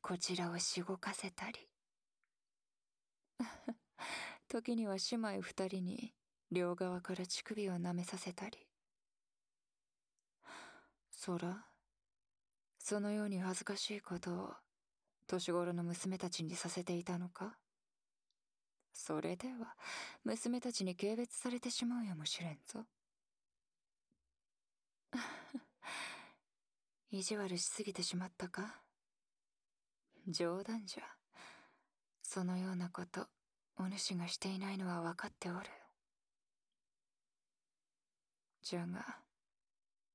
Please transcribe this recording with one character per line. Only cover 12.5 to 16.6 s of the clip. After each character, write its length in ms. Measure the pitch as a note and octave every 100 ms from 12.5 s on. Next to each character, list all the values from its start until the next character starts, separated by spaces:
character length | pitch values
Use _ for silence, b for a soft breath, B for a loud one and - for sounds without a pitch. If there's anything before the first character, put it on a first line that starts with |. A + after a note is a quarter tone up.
| _ _ _ -
そ 100 | G#3
の 120 | G3+
よ 140 | G#3 G#3
う 40 |
に 100 | F#3+
恥 200 | F#3 F#3
ず 60 | -
か 120 | G3
し 200 | - G#3
い 40 |
こ 160 | - F3
と 160 | F3
を 220 | F3 F#3+ - - _ _ _ _ _ -
年 240 | F#3 F3
頃 220 | F3 F3
の 100 | F3
娘 340 | E3+ E3+ F#3+ F#3+
た 100 | F3+
ち 160 | F3+
に 120 | E3
さ 140 | F3